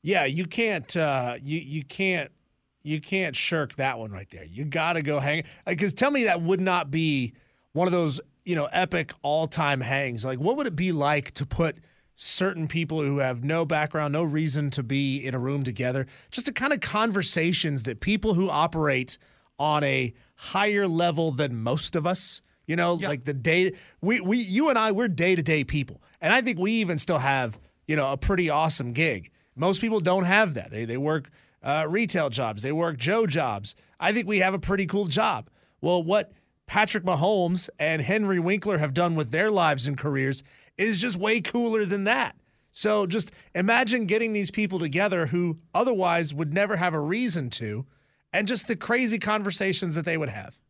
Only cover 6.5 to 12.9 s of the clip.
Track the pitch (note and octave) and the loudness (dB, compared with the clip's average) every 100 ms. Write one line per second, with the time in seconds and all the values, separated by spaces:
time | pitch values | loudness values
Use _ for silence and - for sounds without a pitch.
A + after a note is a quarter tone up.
6.5 | F#3+ F#3 F3 D3 D#3+ D#3+ C#3 A#2+ - _ | 2 2 0 0 0 2 2 -2 -6 _
7.5 | _ _ D#3 F3+ F3 D#3+ C3 - _ - | _ _ 0 2 4 2 -2 -8 _ -4
8.5 | E3 C#3+ F3 F#3 E3+ - - C#3+ D3+ D#3+ | -2 0 0 0 -2 -4 -6 -2 0 0
9.5 | - D3 C#3 A#2 C3+ C3+ A#2+ C3 B2+ D#3+ | 0 0 0 0 -2 -2 -4 -6 -2 0
10.5 | C4+ C4+ D#3+ F#3 D#3+ C#3+ D3 C#3 - C#3+ | 0 -2 0 0 2 2 2 -2 -8 -6
11.5 | - E3 - _ _ _ - - - F#3+ | 0 -2 -2 _ _ _ -2 2 4 2
12.5 | E3+ D#3 E3+ D#3+ | 0 -2 -2 -2